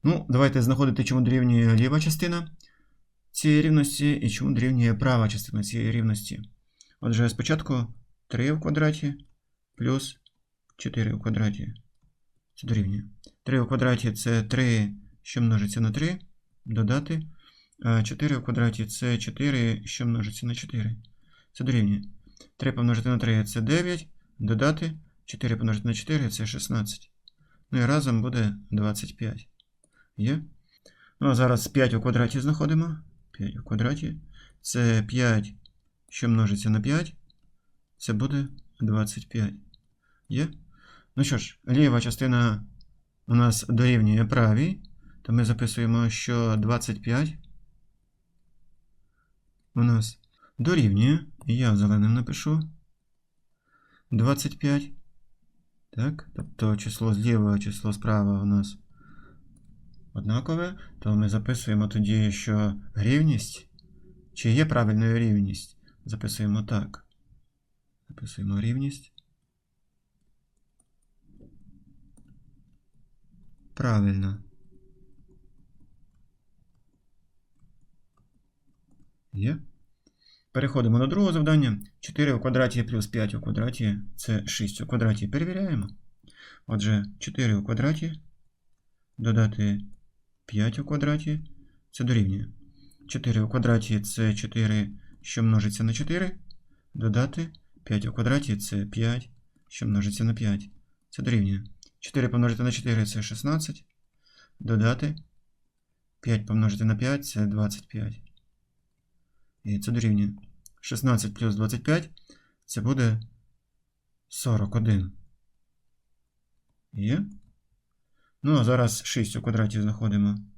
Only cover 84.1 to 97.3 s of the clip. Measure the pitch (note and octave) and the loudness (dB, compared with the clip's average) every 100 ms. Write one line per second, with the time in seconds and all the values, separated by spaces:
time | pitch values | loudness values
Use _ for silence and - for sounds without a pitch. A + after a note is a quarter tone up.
84.1 | - - A2 G#2 - G#2 - A#2 B2 A2+ | -10 -2 -2 -2 -6 -6 -6 -4 0 2
85.1 | G#2+ G#2 C3 E3 F#3 G3 C3 G2 - - | 0 -2 -4 -4 -2 -2 -2 -4 -10 -20
86.1 | _ - - - - - A2 G#2 G#2+ G2+ | _ -20 -20 -20 -20 -6 -2 2 2 0
87.1 | - - - B2 G#2 G2+ A2 C3+ D#3 E3 | -10 -10 -2 0 0 0 -2 0 0 -4
88.1 | D#3 - _ _ _ _ _ _ _ _ | -8 -16 _ _ _ _ _ _ _ _
89.1 | - A2+ A2+ A2 A2 G#2 G2+ G2+ - _ | -4 0 4 2 2 -2 -2 -6 -16 _
90.1 | _ _ _ - G#2 A2 A2 C#3+ D3 D3 | _ _ _ -8 -2 -2 -2 -4 -2 0
91.1 | D3+ D#3 D3+ - - - _ _ - A#2+ | -2 -2 -6 -8 -18 -20 _ _ -4 2
92.1 | A#2 G2 G2 A2 - - - - _ - | 2 2 -2 -6 -12 -20 -20 -20 _ -10
93.1 | B2 A#2 A2+ G#2+ B2+ A#2 A#2 A2 A2 G#2 | -6 0 0 0 0 2 2 2 -2 -2
94.1 | - A2 G#2 A2 A#2 A2 G#2+ G#2 - - | -2 0 0 -4 -2 0 0 -2 -8 -18
95.1 | - - - A2+ A2 G#2 G#2 A2+ A#2 D#3 | -20 -10 0 4 4 2 0 -2 -2 -2
96.1 | E3+ F#3 - - - _ _ _ - A2+ | -2 -2 -6 -14 -20 _ _ _ -4 0
97.1 | G#2+ C3+ | 2 0